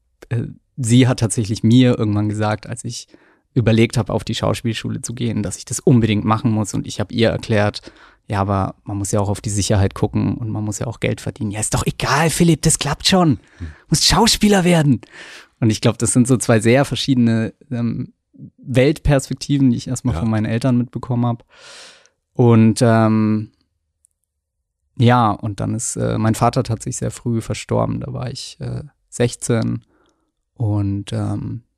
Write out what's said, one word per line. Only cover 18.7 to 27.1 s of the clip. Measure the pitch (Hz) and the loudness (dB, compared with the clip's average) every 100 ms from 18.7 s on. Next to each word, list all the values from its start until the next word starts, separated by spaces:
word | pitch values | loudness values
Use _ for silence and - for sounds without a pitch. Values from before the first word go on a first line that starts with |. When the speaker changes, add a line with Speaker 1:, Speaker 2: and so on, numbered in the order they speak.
| 123 135 160 147 139 - 135 - 143 131 | 2 2 2 2 0 0 -8 -2 2 2
Speaker 1:
die | 117 | 2
ich | - | -4
erstmal | 127 123 | -4 -4
Speaker 2:
Ja. | 82 | -2
Speaker 1:
von | 113 | 0
meinen | 107 107 | 0 -2
Eltern | 113 135 123 | -2 0 0
mitbekommen | 123 120 - 120 120 | -2 -6 -4 -2 -2
hab. | 117 _ _ - - - - _ _ _ | -4 _ _ -20 -20 -20 -20 _ _ _
Und, | - 120 113 110 104 | 2 6 8 6 4
ähm, | 120 113 110 110 107 107 107 _ _ _ _ _ _ _ _ _ _ _ _ _ _ - | 4 4 4 2 0 -2 -4 _ _ _ _ _ _ _ _ _ _ _ _ _ _ 2
ja, | 120 123 110 | 4 4 2
und | - 113 101 | 0 -6 -6
dann | 107 | -4
ist, | 110 - - | -4 -6 -4
äh, | 117 113 | -2 0
mein | 110 | 0
Vater | 110 120 131 | 2 0 0
tatsächlich | 117 113 - 123 | -2 -6 -8 -6
sehr | 117 | -6